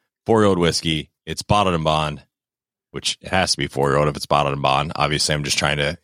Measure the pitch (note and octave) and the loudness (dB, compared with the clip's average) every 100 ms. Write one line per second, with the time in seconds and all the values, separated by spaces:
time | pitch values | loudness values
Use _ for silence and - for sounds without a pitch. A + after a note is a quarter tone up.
0 | _ _ - A2+ G#2 F#2 E2+ D#2 E2+ D#2 | _ _ 0 4 4 4 2 0 -2 -4
1 | D2 _ - D#2+ - G#2 G2 F2 D#2 D#2 | -6 _ -12 -10 0 2 4 2 0 0
2 | D2+ D2 - _ _ _ _ _ _ C#2 | -2 -6 -14 _ _ _ _ _ _ -10
3 | - - - F#2 F2 - C#2+ - C#2 C#2 | -8 -8 -4 0 0 -2 -4 -2 2 2
4 | D2 D2 - C#2+ C#2+ C#2 C#2 C2+ D2+ - | 2 -2 -2 0 0 0 0 0 -2 -2
5 | C#2+ D2 - D2+ C#2+ - D2+ D2 C#2+ E2 | -2 -2 -2 -2 -2 -2 -2 -2 -2 -4